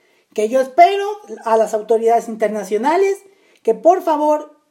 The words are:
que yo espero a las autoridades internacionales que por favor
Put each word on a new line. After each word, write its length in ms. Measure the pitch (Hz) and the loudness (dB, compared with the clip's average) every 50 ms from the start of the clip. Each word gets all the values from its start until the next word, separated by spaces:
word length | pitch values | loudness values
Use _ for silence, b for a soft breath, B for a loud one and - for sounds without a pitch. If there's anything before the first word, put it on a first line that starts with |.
| b b b b b b b | b b b b b b b
que 140 | 214 208 220 | -4 -4 -2
yo 120 | 254 262 | 0 0
espero 460 | 254 254 - - 349 381 403 392 403 415 427 - - 214 220 214 - | -2 0 4 4 4 4 4 0 -4 -6 -8 -10 -12 -18 -16 -10 -4
a 120 | 226 226 | 0 0
las 180 | 220 220 - 226 | 0 0 0 -2
autoridades 540 | 214 208 - 233 220 226 226 233 233 - - | -4 -2 0 0 0 2 2 0 0 0 -4
internacionales 920 | 220 214 220 208 214 214 196 190 214 208 233 285 320 370 392 392 392 - - b b b b b b b b | -8 -4 -4 -4 -4 -4 -6 -4 -4 -2 -2 0 0 0 0 0 -2 -4 -8 b b b b b b b b
que 100 | 226 220 | -2 -2
por 300 | 220 - 320 370 370 - | 2 4 2 2 2 2
favor 560 | 339 302 294 302 302 302 302 302 - - _ _ _ | -2 -2 0 0 0 0 -2 -4 -8 -20 _ _ _